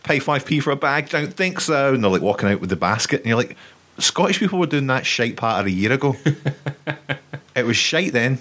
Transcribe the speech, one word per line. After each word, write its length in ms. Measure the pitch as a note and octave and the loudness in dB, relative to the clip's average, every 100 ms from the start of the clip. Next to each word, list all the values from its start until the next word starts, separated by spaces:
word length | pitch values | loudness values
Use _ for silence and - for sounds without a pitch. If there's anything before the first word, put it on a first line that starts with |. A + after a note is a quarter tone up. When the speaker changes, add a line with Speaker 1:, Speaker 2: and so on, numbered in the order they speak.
Speaker 1:
pay 140 | - D3 | 0 0
five 260 | D3 C#3+ - | 2 -2 0
p 140 | D#3 | -2
for 100 | D3 | 0
a 40 | C#3 | 0
bag? 340 | C#3+ C#3+ C#3+ | 2 0 0
Don't 220 | D#3 D3+ | -4 -4
think 260 | - F#3 F#3 | -2 -2 -2
so." 340 | - D3 C#3 | 0 2 2
And 100 | C3+ | 4
they're, 60 | G#2 | 2
like, 100 | F2+ | 2
walking 260 | F2+ G2 G2+ | 0 0 0
out 100 | G2 | 0
with 100 | F#2 | -2
the 40 | F2 | -2
basket. 440 | F#2+ A2 - C#3 | 0 0 0 -2
And 60 | A2+ | 0
you're 100 | A2+ | 0
like, 180 | B2+ - - - _ - | 0 -6 -20 -20 _ -2
"Scottish 400 | - - F#3+ G3+ | -2 2 0 2
people 180 | G#3 F#3+ | 0 0
were 60 | E3 | 0
doing 220 | D3 C3+ | 0 0
that 180 | C3 B2+ | 0 0
shite 320 | - A#2+ - | 0 -2 0
patter 300 | A2+ G2 G2 | -2 0 0
a 40 | |
year 200 | F#2 G#2+ | 0 2
ago." 240 | C3+ C#3+ C3 | 2 0 0
Speaker 2:
<laughs> 40 | D#3 D3 C#3+ C#3+ - - - - - D3 - C#3+ - C3 | -2 -2 -4 -6 -10 -10 -8 -8 -8 -10 -10 -18 -8 -2
Speaker 1:
It 100 | A#2 | 0
was 100 | A2+ | 0
shite 380 | - D#3 F3+ | 0 0 0
then. 240 | B2+ A#2+ B2+ | 0 0 -2